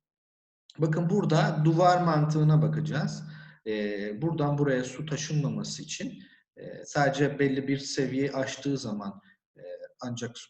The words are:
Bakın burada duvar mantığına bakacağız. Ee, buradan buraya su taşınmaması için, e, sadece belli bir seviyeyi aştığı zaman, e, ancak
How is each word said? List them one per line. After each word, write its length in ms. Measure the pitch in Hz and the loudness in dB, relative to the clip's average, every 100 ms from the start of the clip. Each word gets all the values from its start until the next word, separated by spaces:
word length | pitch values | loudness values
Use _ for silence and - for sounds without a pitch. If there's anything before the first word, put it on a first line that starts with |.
| _ _ _ _ _ _ _ - | _ _ _ _ _ _ _ -2
Bakın 320 | 156 - - | 0 2 2
burada 520 | 208 151 156 - 156 | 2 4 4 4 4
duvar 380 | 156 165 180 180 | 4 6 6 6
mantığına 600 | 170 151 151 156 151 151 | 4 4 2 4 6 6
bakacağız. 600 | - - - - 202 - - - - - 110 | 4 0 -2 -2 -2 -4 -12 -16 -20 -12 -6
Ee, 560 | 107 104 101 104 107 | -2 -2 -4 -6 -4
buradan 360 | 165 156 143 143 | -2 0 0 2
buraya 260 | 143 127 | 2 0
su 220 | 127 - 151 | -2 -8 -8
taşınmaması 760 | 139 - 151 117 107 - - | -6 -2 -2 -2 -4 -6 -10
için, 400 | - - 196 - - _ _ - | -10 -10 -10 -10 -20 _ _ -18
e, 280 | 92 92 | -14 -14
sadece 540 | - 147 139 135 139 - | -6 0 2 2 0 2
belli 300 | 139 135 135 | 2 2 -2
bir 100 | 135 | -4
seviyeyi 540 | - - 127 131 139 | -2 -2 -2 0 -2
aştığı 460 | 135 131 - 143 135 | -2 -4 -4 -4 -4
zaman, 420 | 110 104 98 - - _ _ - | -4 -6 -8 -12 -20 _ _ -20
e, 60 | 90 87 87 _ | -16 -14 -16 _
ancak 360 | 123 120 117 - | -8 -6 -8 -12